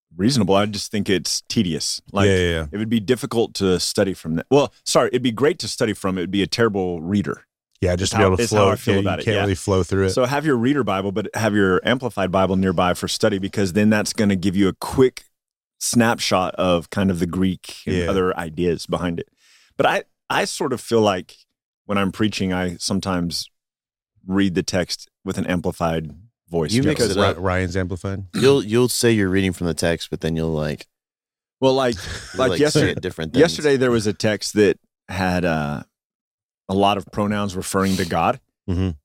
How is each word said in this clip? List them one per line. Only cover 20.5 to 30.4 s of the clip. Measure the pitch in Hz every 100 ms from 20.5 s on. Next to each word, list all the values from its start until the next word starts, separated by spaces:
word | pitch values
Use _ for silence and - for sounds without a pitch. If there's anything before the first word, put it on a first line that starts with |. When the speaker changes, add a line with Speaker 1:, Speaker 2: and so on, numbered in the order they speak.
| - 156
Speaker 1:
of | 120
feel | - 117
like | 107 92 - - _ _ _ _ -
when | 98
I'm | 98
preaching, | - 110 - 95
I | 90 90 85
sometimes | - 98 95 90 87 80 - _ _ _ _ _ _ _ 92
read | 95 98
the | 90
text | 82 98 - - - _
with | 95 95
an | 87
amplified | 87 87 - 85 82 78 73 110 _ _
voice | 85 76
Speaker 3:
You | 117
mix | 147 147
Speaker 1:
because | 110 95
Speaker 3:
it |
up. | 92 85
Speaker 2:
Ry-, |
Ryan's | 92 90 92 95
amplified. | 87 92 98 98 95
Speaker 3:
You'll, | - 127 139
you'll | 104 113 123
say | - 120
you're | 113 95
reading | 95 95
from | 87 87
the |
text, | 78 85 82 -
but | 80
then | 82
you'll, | 82